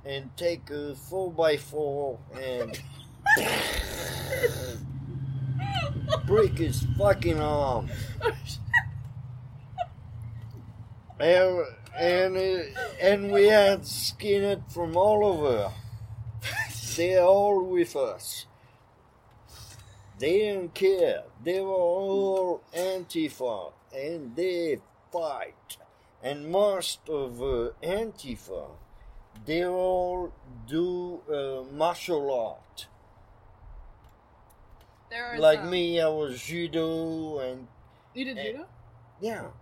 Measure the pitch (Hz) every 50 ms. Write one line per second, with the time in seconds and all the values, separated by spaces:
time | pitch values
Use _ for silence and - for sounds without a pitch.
0 | - 139 139 139 139 131 - - 175 175 170 165 - - 147 147 147 147 139 135
1 | - - 180 190 190 180 165 160 165 160 151 143 - - 143 151 151 143 139 143
2 | 143 139 120 - - - 120 127 135 131 127 123 117 113 - - - - - -
3 | - - - - - 807 - - - - - - - - - - - - - -
4 | - - - - - - 523 523 508 453 - - 523 508 - - - - - -
5 | - - - - - - - - - - - - 762 784 784 740 659 571 - -
6 | - - 640 - - 135 196 220 214 - - - 165 147 120 - - - - -
7 | 196 202 190 - - 170 160 156 151 151 151 147 143 135 123 113 95 - - -
8 | - - - - - 480 - - - - - - - - - 906 - - - -
9 | - - - - - - - - - - - - - - - 762 698 - - -
10 | - - - - - - - - - - - - - - - - - - - -
11 | - - - - 139 165 180 180 185 185 180 175 156 131 113 - - - - -
12 | 170 175 180 185 185 190 190 185 190 190 185 180 160 139 - - - - - -
13 | 185 190 208 202 202 202 202 202 202 208 214 208 202 196 196 190 - - - -
14 | - - - - 208 208 202 202 196 202 196 185 - - - 170 175 160 160 175
15 | 196 214 214 208 208 208 185 156 151 139 120 107 101 95 - - - - - -
16 | - - - - - - - - - - - - - - - - - - - 165
17 | 170 180 185 185 175 180 196 202 202 208 202 190 180 185 180 180 170 - - 143
18 | 131 110 92 - - - - - - - - _ - - - _ _ _ _ _
19 | _ _ _ _ _ - - - - - - - - - - - - - - -
20 | - - - 101 123 156 180 208 214 208 202 190 180 165 - - 196 190 196 185
21 | 170 135 95 76 - - - - 120 165 180 190 196 190 190 185 175 170 175 190
22 | 196 196 196 196 196 190 190 190 185 180 165 - _ _ - 165 180 190 190 185
23 | 175 - - 165 156 143 - - 127 120 110 98 87 73 - _ _ _ - 135
24 | 139 151 170 165 143 120 117 156 180 185 180 175 170 160 139 110 - _ _ _
25 | _ _ - 175 165 151 139 117 85 - - _ _ - - _ - _ _ _
26 | _ _ _ _ - 127 143 147 147 156 175 196 208 208 196 185 170 - - -
27 | _ - 156 143 139 127 120 120 131 139 131 120 117 120 - - - 165 190 208
28 | 226 220 - - - 135 117 107 - - 95 82 73 69 78 82 - _ - -
29 | - - - - - _ - 110 107 147 156 170 180 180 180 185 185 185 185 180
30 | 180 180 180 180 180 170 - - - 131 123 117 110 120 143 160 175 180 180 180
31 | 180 180 175 - - 151 151 143 139 135 135 131 131 135 139 147 160 175 175 -
32 | - 180 175 147 143 139 131 120 113 98 69 - - - - - - - - _
33 | - - - - - - - - - - - - - - - - - - - -
34 | - - - _ _ _ _ _ _ - - _ - - - - - - _ _
35 | _ _ 233 233 240 240 240 - 156 156 156 - 190 175 180 180 175 170 170 170
36 | 160 156 156 151 151 139 123 123 - - 165 175 170 160 147 165 160 160 165 165
37 | 165 165 160 160 160 156 151 139 131 127 127 127 127 - - - - - - _
38 | _ _ _ 247 269 269 254 202 202 214 233 285 349 - - - - - - -
39 | - - _ - 185 226 220 180 110 80 - -